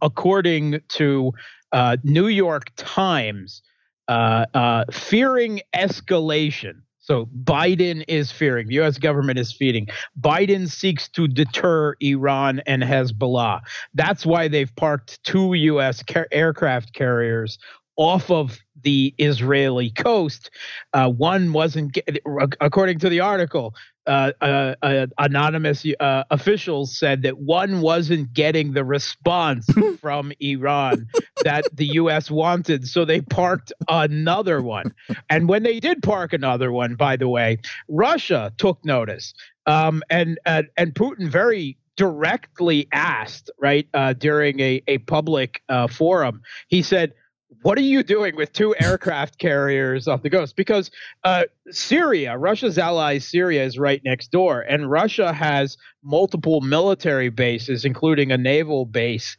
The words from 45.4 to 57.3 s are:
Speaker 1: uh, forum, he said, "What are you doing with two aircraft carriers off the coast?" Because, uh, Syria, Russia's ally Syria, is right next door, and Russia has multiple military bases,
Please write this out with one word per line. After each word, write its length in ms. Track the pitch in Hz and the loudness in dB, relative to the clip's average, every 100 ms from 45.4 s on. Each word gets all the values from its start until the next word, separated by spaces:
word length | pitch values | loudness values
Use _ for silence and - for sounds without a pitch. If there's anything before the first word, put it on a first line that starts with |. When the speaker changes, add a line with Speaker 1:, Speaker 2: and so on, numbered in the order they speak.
| 131 - - | -2 -8 -4
Speaker 1:
uh, 180 | 131 120 | -2 -2
forum, 540 | - 160 180 131 110 - - - | 0 2 2 0 -4 -12 -18 -2
he 140 | 180 | 0
said, 320 | - 185 170 - _ _ _ _ | 2 2 0 -4 _ _ _ _
"What 160 | - 214 | 0 2
are 40 | |
you 220 | 277 269 | 4 4
doing 320 | 202 208 202 151 | 4 2 0 -2
with 160 | 147 | -4
two 240 | - 214 208 | 0 2 2
aircraft 600 | 175 185 - 147 147 - | 2 0 0 -4 -4 -4
carriers 680 | 175 139 139 139 131 131 139 | 0 0 2 0 0 -2 -2
off 160 | 131 | -2
the 60 | 151 | 0
coast?" 260 | 185 147 - | 0 0 -2
Because, 340 | 196 208 180 - - - | 0 0 -2 -8 -20 -4
uh, 200 | 185 180 175 _ - | 0 2 0 _ -16
Syria, 640 | - - 285 330 196 131 123 | -10 0 2 4 2 0 -2
Russia's 400 | 165 214 247 165 | -2 0 0 0
ally 420 | 170 170 151 143 | 0 0 0 -2
Syria, 440 | - 175 180 151 | -2 0 0 0
is 140 | 131 123 | -2 -2
right 220 | 143 139 | 0 0
next 280 | 135 127 - | -2 -4 -2
door, 280 | 180 185 127 | 2 2 0
and 280 | - 147 139 | -2 -2 0
Russia 420 | 151 214 - 180 | 0 0 0 -2
has 460 | 151 151 143 139 - - _ | 0 0 0 -2 -6 -20 _
multiple 560 | 143 151 190 175 156 156 | -2 2 2 0 0 0
military 720 | 135 151 190 190 170 135 | 2 2 2 0 0 0
bases, 560 | 127 | 0